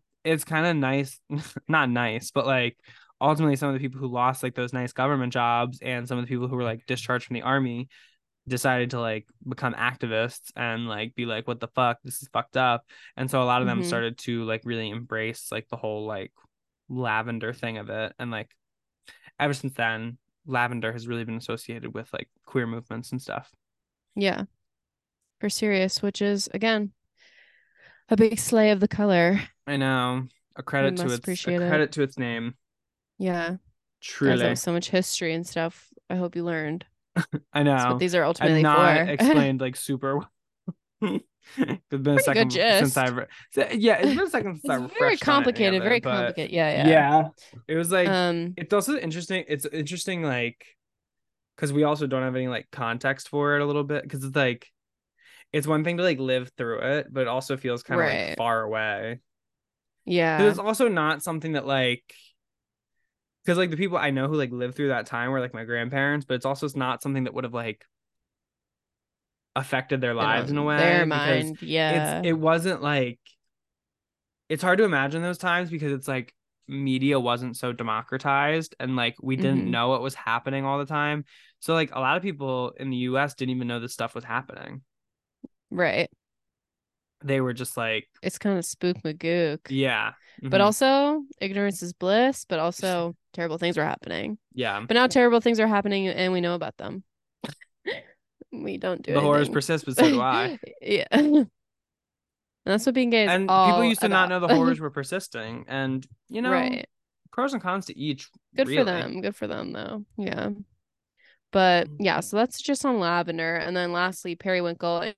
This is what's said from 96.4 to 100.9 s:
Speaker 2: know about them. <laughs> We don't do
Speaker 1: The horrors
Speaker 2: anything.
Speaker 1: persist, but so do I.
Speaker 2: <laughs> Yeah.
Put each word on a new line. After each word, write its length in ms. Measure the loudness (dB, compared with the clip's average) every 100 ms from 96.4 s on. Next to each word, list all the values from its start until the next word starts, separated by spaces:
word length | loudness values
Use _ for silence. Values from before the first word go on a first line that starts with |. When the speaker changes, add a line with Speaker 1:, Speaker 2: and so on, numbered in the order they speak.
Speaker 2:
know 140 | 0 -2
about 220 | -6 -10
them. 260 | -10 -10 -14 _ _ _ -16 -16 -20 _ -10
<laughs> 80 | -10 -12 _ _ _ -18
We 260 | -10 -8 -6
don't 240 | -6 -6
do 100 | -2
Speaker 1:
The 80 | 2
horrors 260 | 4 4 2
Speaker 2:
anything. 60 |
Speaker 1:
persist, 320 | 0 -2 -2 -2
but 100 | 4
so 140 | 4
do 100 | 6
I. 360 | 2 2 0 -6 -14
Speaker 2:
<laughs> 160 | -12
Yeah. 240 | -2